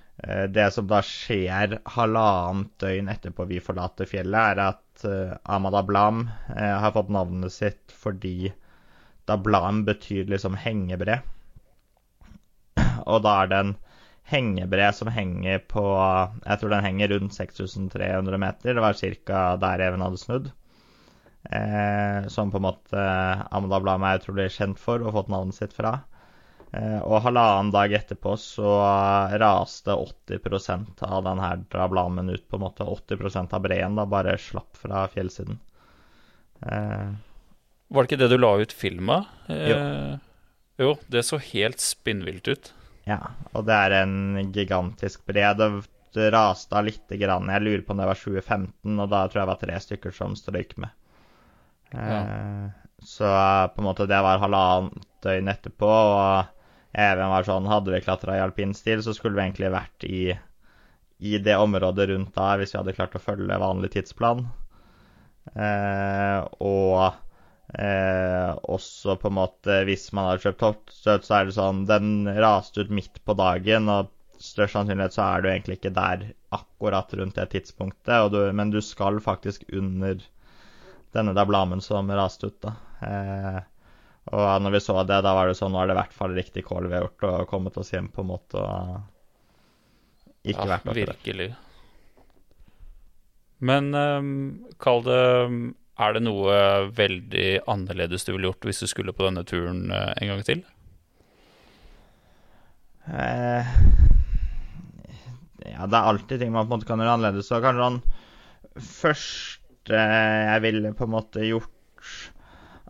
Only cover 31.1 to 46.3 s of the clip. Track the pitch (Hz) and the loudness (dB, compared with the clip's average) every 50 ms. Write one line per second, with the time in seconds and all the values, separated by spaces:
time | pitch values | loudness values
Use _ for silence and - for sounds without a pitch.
31.1 | 95 95 92 92 92 92 92 90 87 90 92 - - 90 92 90 95 92 90 90 | -4 -4 -2 -2 -2 -2 -4 -4 -4 -6 -8 -6 -4 -2 -2 0 0 0 0 0
32.1 | 90 90 90 92 90 - - - - 98 98 92 - - 104 - 98 - - - | -2 -4 -4 -4 -6 -6 -8 -8 -8 -6 -6 -8 -8 -8 -6 -6 -6 -8 -6 -6
33.1 | 107 95 98 98 - 95 90 87 - 95 95 95 92 90 90 92 104 107 104 98 | -6 -6 -4 -4 -4 -6 -4 -4 -4 -2 -2 -2 0 0 -2 -2 -2 -2 -2 -2
34.1 | 101 98 92 92 95 98 - - - 95 - - - - - 104 98 98 95 92 | -2 0 0 0 -2 -2 -4 -8 -10 -10 -12 -12 -16 -16 -10 -6 -4 -4 -4 -4
35.1 | - 101 92 90 - - 95 95 107 110 - - - _ _ _ _ _ _ _ | -4 -6 -6 -6 -8 -10 -10 -10 -10 -12 -14 -18 -20 _ _ _ _ _ _ _
36.1 | _ _ _ _ _ _ _ _ _ - - - 104 104 104 104 104 101 101 101 | _ _ _ _ _ _ _ _ _ -16 -10 -6 -6 -4 -4 -4 -6 -6 -6 -8
37.1 | 101 104 107 - - - - - - _ _ _ _ _ _ - - 135 123 - | -10 -12 -14 -18 -20 -20 -20 -20 -20 _ _ _ _ _ _ 0 2 2 4 4
38.1 | 147 135 131 120 123 127 123 113 101 101 107 - - - - 95 90 90 92 98 | 4 4 6 6 6 6 6 6 6 4 2 0 -4 -6 -6 -6 -4 -2 0 0
39.1 | 131 175 202 - - - - - 156 151 156 151 147 143 143 143 143 143 139 139 | 0 0 0 -4 -12 -16 -12 -8 -6 -2 0 0 0 0 -2 -4 -6 -6 -6 -8
40.1 | 143 139 - _ _ _ _ _ _ _ _ _ _ - 131 135 147 147 - - | -8 -10 -12 _ _ _ _ _ _ _ _ _ _ 0 0 0 0 -2 -4 -4
41.1 | 127 120 117 - - 151 - - - - 101 113 127 - - - - - - 117 | -2 -2 0 0 -2 -6 -6 -4 -2 0 0 0 -2 -4 -4 -6 -6 -6 -4 -4
42.1 | 107 98 90 - 92 90 - 113 139 - - - - - - - - - _ 104 | -4 -4 -6 -8 -10 -6 -4 -4 -4 -4 -6 -14 -20 -20 -20 -20 -20 -12 _ -6
43.1 | 104 - - - - - - - - 113 107 110 110 104 98 95 98 95 95 95 | -4 -4 -6 -8 -12 -12 -12 -8 -6 -2 2 4 4 4 4 4 4 4 2 2
44.1 | 98 98 98 98 98 98 98 95 95 104 101 - 95 92 90 92 107 - - 98 | 0 -2 -2 -2 -2 -4 -4 -4 -4 -4 -2 0 0 -2 -2 -4 -6 -8 -8 -10
45.1 | - - - - 98 101 101 104 101 104 110 107 101 101 98 - _ _ _ _ | -10 -10 -8 -2 0 2 4 4 4 4 2 2 2 -2 -6 -12 _ _ _ _
46.1 | - 110 110 107 | -2 2 2 4